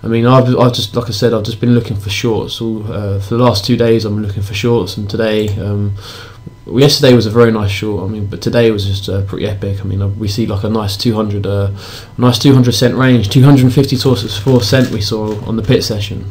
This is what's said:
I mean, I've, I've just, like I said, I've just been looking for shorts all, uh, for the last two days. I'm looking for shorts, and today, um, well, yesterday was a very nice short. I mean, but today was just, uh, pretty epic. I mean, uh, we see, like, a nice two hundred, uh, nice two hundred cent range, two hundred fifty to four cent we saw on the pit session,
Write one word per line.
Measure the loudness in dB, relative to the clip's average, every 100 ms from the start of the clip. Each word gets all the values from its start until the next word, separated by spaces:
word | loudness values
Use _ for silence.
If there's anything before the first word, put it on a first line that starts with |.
I | -2
mean, | 2
I've, | 4 4 4 2
I've | 2
just, | 0 -4
like | -4 -4
I |
said, | -2 0
I've | 0
just | -4 -2
been | 2
looking | 2 0
for | -6 -6
shorts | -4 -2 -2 -4 -6
all, | -6 -6 -6
uh, | -6 -4 -4
for | -2 2
the |
last | 2 2
two | 0 2
days. | 4 2
I'm | 0 -4
looking | -4 -6
for | -6
shorts, | -4 0 0 -2 -6
and | -6
today, | -2 0 0 -2 -2
um, | -4 -2 -2 -6 -12 -16 -18 -18 -20 -20
well, | -4 2
yesterday | 4 4 4
was | 4
a | 4
very | 4 4
nice | 4 -2
short. | -4 -4 -4
I | -6
mean, | -6
but | -8 -6
today | -2 2 2
was | 2
just, | -2 -4 -4
uh, | -4
pretty | -4 -6
epic. | -6 -4 -6 -6
I |
mean, | -4 -4
uh, | -4
we | -4 -4
see, | -2
like, | -2 -2
a | -2
nice | -2 -4 -2
two | -2
hundred, | 0 -2 -4
uh, | -2 -2 -2 -4 -12 -16 -14 0
nice | 0 4
two | 4
hundred | 6 4
cent | 2 0
range, | 2 2 2 4
two | 4
hundred | 6 6 6
fifty | 2 0
to | 0 0
four | 0 -4 -4 2 2
cent | 2 0 0
we | -2
saw | -4 -2 -4 -6
on | -4
the | -4
pit | 2 0
session, | 0 -4 -6 -8 -10